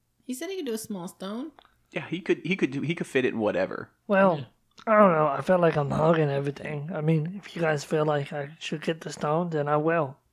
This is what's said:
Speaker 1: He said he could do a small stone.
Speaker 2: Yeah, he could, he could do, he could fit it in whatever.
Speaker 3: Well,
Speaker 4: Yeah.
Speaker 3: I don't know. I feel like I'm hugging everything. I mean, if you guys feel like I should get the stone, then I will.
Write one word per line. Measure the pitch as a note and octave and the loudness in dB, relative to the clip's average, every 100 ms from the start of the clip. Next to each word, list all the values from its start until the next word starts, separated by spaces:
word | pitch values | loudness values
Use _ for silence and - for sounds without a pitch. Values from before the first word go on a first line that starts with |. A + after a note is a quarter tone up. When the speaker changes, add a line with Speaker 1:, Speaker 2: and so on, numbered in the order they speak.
| _ _ | _ _
Speaker 1:
He | - | -12
said | B3+ E4+ | -10 -10
he | F#4+ | -8
could | C4+ | -6
do | |
a | A3 | -8
small | - G3 F3+ | -8 -10 -10
stone. | - F#3+ A3 D4+ - _ _ _ | -12 -10 -10 -12 -16 _ _ _
Speaker 2:
Yeah, | F3+ - | -10 -8
he | E3+ | -4
could, | - F3 | -2 -2
he | D#3 G3 | -2 -2
could | C#3 | -2
do, | C3+ | -2
he | D3 | -4
could | F3 - | -4 -2
fit | C3 | 0
it | B2+ | 0
in | A2+ | 0
whatever. | G#2 F#2 F#2+ - - _ - | 0 0 -2 -4 -12 _ 0
Speaker 3:
Well, | G3 G3 D#3 | 4 4 2
Speaker 4:
Yeah. | C3+ _ _ - - | -4 _ _ -8 2
Speaker 3:
I | G#3+ | 6
don't | G3 | 8
know. | D#3+ D3+ | 6 2
I | C#3 | 2
feel | C#3+ F3+ | 2 4
like | E3+ D#3 | 4 4
I'm | C#3 | 0
hugging | C3+ D#3+ E3 D3 | 2 4 4 2
everything. | C#3 C#3+ C#3 D3 D3 D3+ | 0 -2 -6 -8 -8 -8
I | D#3+ | -2
mean, | D#3 D#3+ D#3 G3 | 2 2 0 -8
if | - E3 | -10 -2
you | |
guys | D#3+ D3 | 0 0
feel | - D#3 | 0 0
like | D#3 D3 C#3+ | 2 0 -2
I | D3 C#3+ D#3+ | -8 -10 -12
should | - D#3 | -8 -6
get | E3+ D#3+ | -4 -6
the | E3+ | -8
stone, | - D3+ D#3 F3 | -6 -2 0 0
then | D#3 D3 | -2 0
I | D3+ | 0
will. | D#3 E3 C#3 - _ | 2 0 -2 -6 _